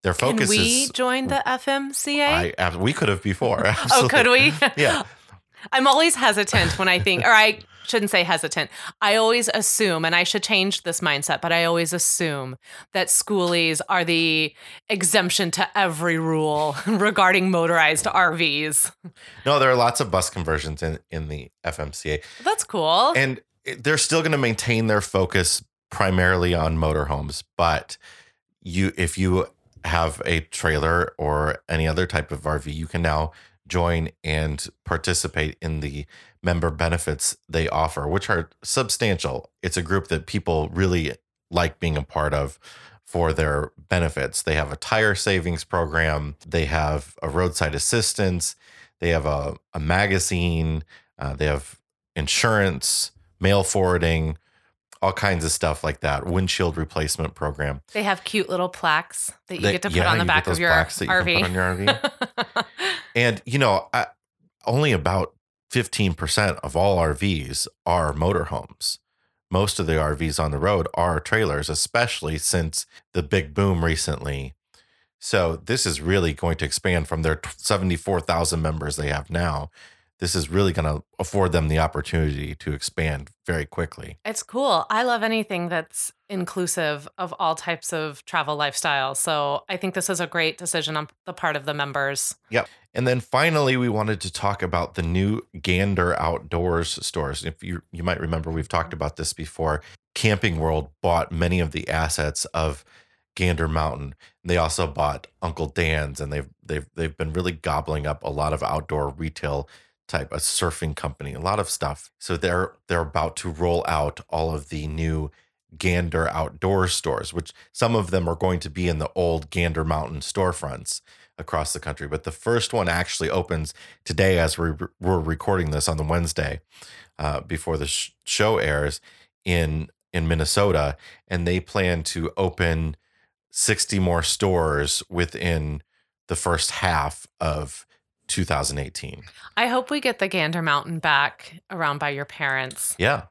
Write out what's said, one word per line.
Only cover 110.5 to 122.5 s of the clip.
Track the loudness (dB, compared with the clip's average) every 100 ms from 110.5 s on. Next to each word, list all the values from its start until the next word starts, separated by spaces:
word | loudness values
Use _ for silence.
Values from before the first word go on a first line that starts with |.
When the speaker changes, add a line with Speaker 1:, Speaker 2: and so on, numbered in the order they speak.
| 0 -2 -2 -6
Speaker 1:
company, | -4 -8 -8 -12
a | -6
lot | -2 -2
of | -2
stuff. | -4 -4 -6 -14 _
So | -6 -2
they're, | 2 0 -2 -6 -4
they're | -2
about | 0 -2 -2 -4
to | -8
roll | -2 0 2 2
out | 0 0 -4 -2
all | 0 0
of | -2 -6
the | -8 -6
new | -2 0 0 -4 _ _ _ _ -4
Gander | 0 0 0 0 -2
Outdoor | -2 -6 -2 0 2 2
stores, | 0 -2 -4 -4
which | -8 -10 -16 -18
some | -2 2 2
of | 2
them | 0 0
are | 0
going | 0 0
to | -4
be | -4 -2
in | -2
the | -4 0
old | 0 0 -2
Gander | -2 0 0
Mountain | -2 -2 -4 -8
storefronts | -6 -2 -2 -2 -8 -8 -8 -10 _ -20 _ -16
across | -4 -4 -2
the | -6
country. | -6 -8 -6
But | -6
the | -8
first | -8 -2